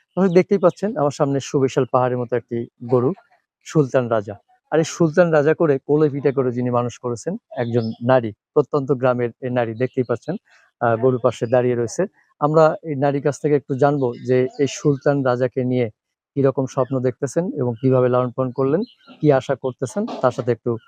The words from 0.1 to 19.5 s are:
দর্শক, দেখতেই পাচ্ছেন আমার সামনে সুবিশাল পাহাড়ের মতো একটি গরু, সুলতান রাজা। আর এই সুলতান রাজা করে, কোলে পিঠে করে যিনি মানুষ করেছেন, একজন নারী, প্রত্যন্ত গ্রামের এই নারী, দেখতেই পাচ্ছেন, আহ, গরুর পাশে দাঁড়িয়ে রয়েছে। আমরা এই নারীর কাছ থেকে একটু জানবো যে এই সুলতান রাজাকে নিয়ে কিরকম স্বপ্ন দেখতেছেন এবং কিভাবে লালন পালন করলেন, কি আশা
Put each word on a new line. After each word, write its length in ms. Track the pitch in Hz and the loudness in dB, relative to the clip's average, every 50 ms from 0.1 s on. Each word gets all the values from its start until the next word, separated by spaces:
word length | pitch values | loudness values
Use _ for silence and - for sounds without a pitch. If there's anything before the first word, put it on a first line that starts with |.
| _ | _
দর্শক, 160 | 180 190 196 165 | 0 0 4 4
দেখতেই 240 | 185 170 - 202 | 2 2 2 0
পাচ্ছেন 400 | 190 190 170 - - 190 208 247 | 2 2 2 2 2 -4 -6 -2
আমার 140 | - 143 147 | -2 -2 -2
সামনে 280 | - - 151 139 139 135 | 0 0 0 0 0 -2
সুবিশাল 460 | - - - 143 135 127 - 147 127 - | -4 -2 0 0 0 0 0 0 0 0
পাহাড়ের 260 | - 127 127 123 123 | 2 0 0 0 0
মতো 180 | 123 120 117 123 | -4 -4 -4 -4
একটি 320 | 120 - _ 120 117 120 - _ _ 120 | -4 -4 _ -6 -8 -8 -8 _ _ -2
গরু, 280 | 120 131 123 120 143 190 - _ _ _ _ _ _ _ _ _ | 0 2 2 2 0 -2 -4 _ _ _ _ _ _ _ _ _
সুলতান 440 | - - 160 143 123 - 135 120 | -2 0 0 0 2 2 0 2
রাজা। 280 | 113 117 113 107 110 98 - _ _ _ _ _ _ | 2 0 -2 -2 -4 -12 -16 _ _ _ _ _ _
আর 60 | 151 | 0
এই 60 | 156 165 | 0 0
সুলতান 480 | - - - 170 156 147 185 175 170 | 0 0 0 0 2 4 4 4 4
রাজা 220 | 160 151 139 151 151 | 4 4 4 2 2
করে, 260 | - 175 151 135 135 | 2 2 2 2 0
কোলে 300 | - - 143 151 156 147 | 0 0 2 2 2 2
পিঠে 220 | 131 143 131 143 | 0 0 -2 0
করে 200 | 123 135 127 127 | 0 2 0 0
যিনি 180 | 117 123 123 123 | -2 -2 -2 0
মানুষ 300 | 120 120 120 120 - - | 0 0 -2 -2 -6 -8
করেছেন, 380 | - 123 120 110 - 160 190 233 - _ - | -6 -6 -6 -6 -6 -8 -8 -8 -12 _ -6
একজন 340 | 143 120 120 117 120 110 110 113 - 120 | -6 -4 -2 0 0 -2 -2 -4 -4 0
নারী, 300 | 123 131 131 113 107 98 - _ _ _ | 2 2 2 2 -2 -8 -12 _ _ _
প্রত্যন্ত 380 | 151 135 - - 147 135 127 | -2 -2 0 -2 -4 -2 -2
গ্রামের 380 | 143 120 131 127 123 123 123 117 - _ | -2 0 0 0 0 0 -4 -6 -6 _
এই 80 | 139 123 | -8 -4
নারী, 240 | 123 123 117 113 113 | -4 -2 -2 -4 -4
দেখতেই 300 | 110 127 120 - 131 123 | -4 -6 -4 -4 -4 -4
পাচ্ছেন, 320 | - 120 - - - 120 - - _ _ _ _ _ _ _ | -4 -4 -6 -6 -8 -10 -10 -12 _ _ _ _ _ _ _
আহ, 160 | 123 117 113 | 0 0 0
গরুর 240 | 113 120 131 127 117 - | 2 2 0 0 2 0
পাশে 220 | 123 - - 127 | -2 -2 -2 -2
দাঁড়িয়ে 300 | 117 127 123 123 123 123 | 0 0 2 2 2 0
রয়েছে। 300 | 117 120 110 - - - - - _ _ _ _ _ | -2 -2 -4 -4 -4 -6 -6 -6 _ _ _ _ _
আমরা 360 | 147 147 151 160 156 156 175 - - | -2 0 4 4 4 4 2 -2 -6
এই 120 | 165 147 | -8 -4
নারীর 260 | 131 143 143 139 143 | -2 0 0 0 0
কাছ 200 | 135 151 135 - | -2 -2 -4 -2
থেকে 140 | - 147 151 | 0 0 0
একটু 200 | 139 - - 139 | 0 0 -4 0
জানবো 380 | 123 147 143 147 143 131 120 120 - 127 | 2 2 2 2 2 0 -2 -4 -4 -2
যে 220 | 120 127 127 127 127 - - | 0 2 2 2 0 -2 -2
এই 80 | 143 | -2
সুলতান 560 | 131 - - - 151 143 131 - 151 143 143 131 | -2 -2 -2 0 0 0 2 0 0 0 0 0
রাজাকে 400 | 127 123 123 131 123 - 131 123 | 0 0 0 -2 -2 -2 -4 -2
নিয়ে 260 | 127 127 127 120 107 - _ _ _ _ _ _ _ _ | -2 0 0 -2 -2 -6 _ _ _ _ _ _ _ _
কিরকম 320 | 143 131 139 131 143 131 | 0 0 2 0 0 -4
স্বপ্ন 340 | 127 - 139 127 - 139 127 | -2 -2 -4 -2 -2 -2 -2
দেখতেছেন 520 | 123 127 - - 143 123 - 165 175 196 285 | -2 -2 -2 -4 -6 -4 -4 -4 -4 -4 -4
এবং 200 | 143 123 123 113 110 | -4 -4 -4 -4 0
কিভাবে 280 | 131 131 131 127 127 123 | 2 2 4 4 4 2
লালন 220 | 123 123 127 123 | 2 2 0 -2
পালন 200 | 120 135 131 127 | -2 -4 -4 -4
করলেন, 300 | 117 - 135 135 151 185 233 - _ _ _ - - - | -2 -2 0 0 0 0 -2 -6 _ _ _ -20 -10 0
কি 100 | 156 147 | 2 4
আশা 240 | 139 131 - - | 4 4 2 -2